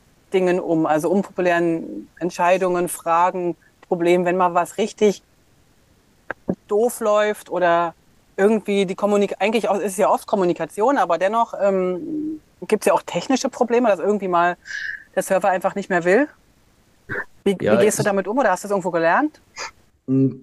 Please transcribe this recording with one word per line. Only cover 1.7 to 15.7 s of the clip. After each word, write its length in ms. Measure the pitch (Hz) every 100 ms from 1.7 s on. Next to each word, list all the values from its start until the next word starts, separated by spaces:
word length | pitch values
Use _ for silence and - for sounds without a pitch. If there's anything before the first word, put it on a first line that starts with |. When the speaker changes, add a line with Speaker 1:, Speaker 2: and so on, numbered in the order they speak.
| 165 - - - -
Speaker 1:
Entscheidungen, 680 | 170 - 175 185 185 175 175
Fragen, 680 | - - 165 180 185 175 165 _ _ -
Problemen, 360 | 180 170 175
wenn 120 | 175 180
mal 180 | 180
was 240 | 175 170 -
richtig 440 | 220 - 214 190 _ _ _ _ _ _ _ _ _ _ _ - - 185 _
doof 320 | 208 240 -
läuft 500 | 220 208 214 208 -
oder 440 | 180 175 170 170 - _ _ _ -
irgendwie 500 | 202 220 - 202 190
die 80 |
Kommunik-, 420 | 190 202 208 202 -
eigentlich 280 | 190 226 175
auch, 80 | 196
ist 140 | 185
es 40 | 190
ja 100 | 180
oft 180 | 233 -
Kommunikation, 720 | 214 180 165 160 - 226 277
aber 200 | 180 165
dennoch, 360 | 190 226 - -
ähm, 800 | 196 190 185 180 - 156 151 160 _ _ 180
gibt's 180 | 214 -
ja 60 |
auch 80 | 165
technische 460 | - 175 - 262 262
Probleme, 400 | - 233 240 247
dass 100 | 185
irgendwie 300 | 170 208 190
mal 280 | 175 175 175 - - - - - -
der 60 |
Server 280 | 190 190 196
einfach 240 | 185 220